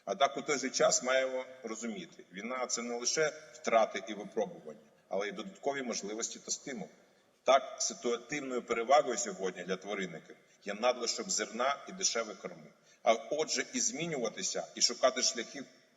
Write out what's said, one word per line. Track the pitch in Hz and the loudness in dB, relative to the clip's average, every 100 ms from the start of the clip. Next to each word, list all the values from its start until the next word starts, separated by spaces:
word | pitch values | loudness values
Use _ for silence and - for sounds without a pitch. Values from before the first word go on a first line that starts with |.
| - | -4
Однак | 98 139 143 | 2 2 2
у | |
той | 127 143 | -2 0
же | 131 | 0
час | - 156 - | 4 4 4
маємо | 127 131 131 131 127 - | 4 4 4 -2 -6 -10
розуміти: | 113 110 117 98 82 - - | -8 -6 -6 -6 -10 -14 -14
війна — | 90 113 127 117 | -10 -6 -2 -2
це | - | -2
не | 120 120 | -2 -2
лише | 120 160 156 - - | -2 2 0 0 -16
втрати | - - 113 107 101 101 | -6 4 6 6 2 -6
і | |
випробування, | 104 98 113 92 85 76 73 - _ - | -8 -6 -2 -2 -4 -14 -16 -20 _ -4
але | 95 101 | -2 -2
й | |
додаткові | 98 98 - 139 139 | -4 -8 -4 -2 -2
можливості | 123 98 98 107 113 113 - | -2 -4 -4 -4 -6 -6 -6
та | |
стимули. | - - 120 82 - _ _ _ _ | -6 -6 -8 -10 -14 _ _ _ _
Так, | - 135 - - | 6 6 6 -4
ситуативною | - 110 120 117 - 147 135 123 | -4 -2 -2 -2 -2 -6 -2 -4
перевагою | 110 113 117 147 139 110 | -2 -2 6 6 6 0
сьогодні | 107 92 95 92 | -2 -2 -4 -4
для | 87 92 | -4 -4
тваринників | 98 104 90 80 - - _ _ 101 | -4 -4 -4 -8 -16 -20 _ _ -8
є | |
надлишок | 101 123 117 117 - 95 | 0 2 2 0 -2 -2
зерна | - 107 110 131 143 - | -2 -2 0 0 0 -6
і | |
дешеві | 95 95 117 110 95 | -4 -2 0 -4 -6
корми. | 92 82 76 _ _ _ | -10 -12 -18 _ _ _
А | - | 4
отже, | 113 - 147 160 127 - | 4 2 -2 0 0 -2
і | 123 | 0
змінюватися, | - 131 170 143 110 - 95 92 - 107 | 0 0 -4 -2 -2 -2 -4 -4 -6 0
і | |
шукати | - 117 127 123 | 0 4 4 4
шляхів, | 117 120 110 143 123 - _ | 0 0 -6 -8 -14 -16 _